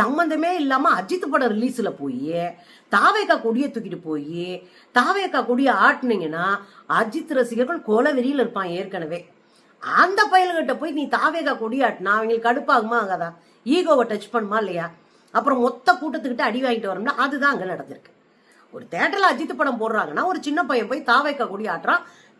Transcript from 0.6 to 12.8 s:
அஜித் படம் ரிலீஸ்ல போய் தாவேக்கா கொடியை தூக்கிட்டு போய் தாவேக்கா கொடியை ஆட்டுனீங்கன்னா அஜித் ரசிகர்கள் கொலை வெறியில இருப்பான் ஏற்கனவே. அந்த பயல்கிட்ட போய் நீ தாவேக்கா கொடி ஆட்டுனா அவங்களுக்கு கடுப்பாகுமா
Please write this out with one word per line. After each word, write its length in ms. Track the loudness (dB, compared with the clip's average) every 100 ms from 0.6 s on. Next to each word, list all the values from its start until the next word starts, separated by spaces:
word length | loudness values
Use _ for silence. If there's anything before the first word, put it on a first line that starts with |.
| 0 2 2 2
அஜித் 280 | 0 -4 0
படம் 300 | 0 2 0
ரிலீஸ்ல 340 | -2 -2 -4 -4
போய் 560 | -6 -6 -4 -4 -4 -8 -20 -20 _
தாவேக்கா 500 | 2 4 2 2 0
கொடியை 280 | 0 -2 -2
தூக்கிட்டு 320 | -6 -8 -10
போய் 680 | -6 -6 -6 -8 -8 -10 -14 -20 _
தாவேக்கா 520 | 0 2 0 0 -2 0
கொடியை 280 | 2 2
ஆட்டுனீங்கன்னா 840 | 4 4 4 0 -2 -2 -2 -2 -2 -6 -18 -2
அஜித் 440 | 0 0 -4 -2
ரசிகர்கள் 500 | 0 0 0 -2 -4
கொலை 300 | 0 2 2
வெறியில 280 | 2 0 0
இருப்பான் 280 | -2 -2 -6
ஏற்கனவே. 640 | -6 -6 -8 -8 -10 -12 _ _ _ _ _
அந்த 480 | -2 4 4 4 4
பயல்கிட்ட 460 | 6 4 2 -2 -2
போய் 120 | -4
நீ 160 | -4 -2
தாவேக்கா 520 | 0 0 0 -2 -2
கொடி 220 | -2 0
ஆட்டுனா 240 | 0 0
அவங்களுக்கு 440 | 0 2 2 2 2
கடுப்பாகுமா 480 | 0 2 2